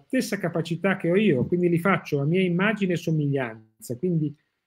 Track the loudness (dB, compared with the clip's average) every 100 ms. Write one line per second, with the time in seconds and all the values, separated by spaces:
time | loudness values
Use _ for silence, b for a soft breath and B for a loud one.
0 | _ -4 -2 -4 -4 -4 -4 -2 0 0
1 | 2 2 4 2 0 0 2 2 2 0
2 | 0 -2 2 2 2 2 2 0 0 -2
3 | 0 0 0 -2 -4 -8 -18 _ -10 -6
4 | -2 0 -2 -6 b b